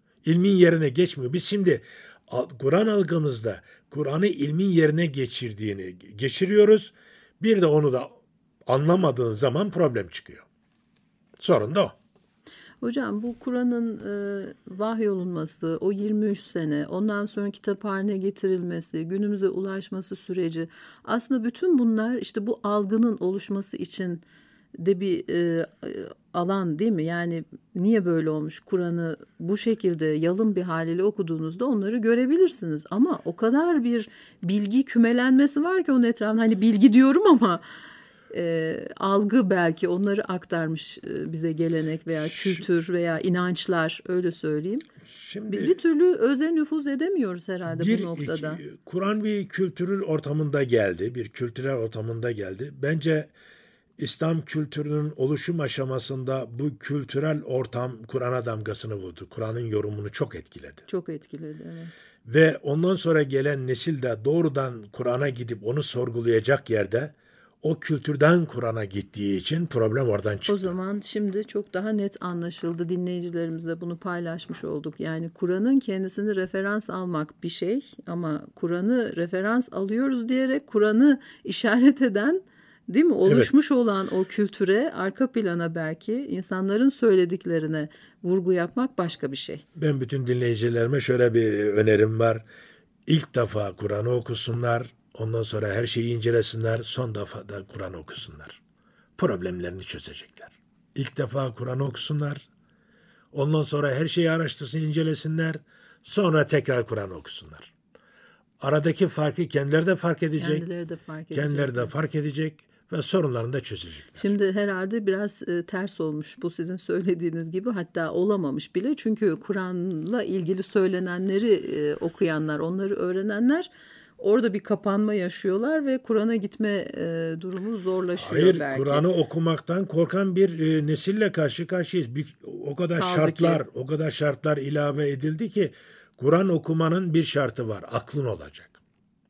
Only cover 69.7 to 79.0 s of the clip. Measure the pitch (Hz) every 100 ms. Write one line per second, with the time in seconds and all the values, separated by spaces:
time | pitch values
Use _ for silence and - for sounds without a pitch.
69.7 | 120 110 123 123 101 104 101 - 202 185
70.7 | 185 190 202 - 214 202 196 214 208 208
71.7 | 208 214 214 196 - 180 175 170 - 170
72.7 | 170 170 180 180 180 175 170 165 165 165
73.7 | 165 175 170 190 175 170 165 - 165 160
74.7 | 147 151 - 156 160 165 - 180 185 233
75.7 | 277 220 190 190 202 208 190 185 190 196
76.7 | 214 - 185 180 160 156 - 170 - 175
77.7 | 262 - - - 175 165 151 - - 170
78.7 | 175 202 247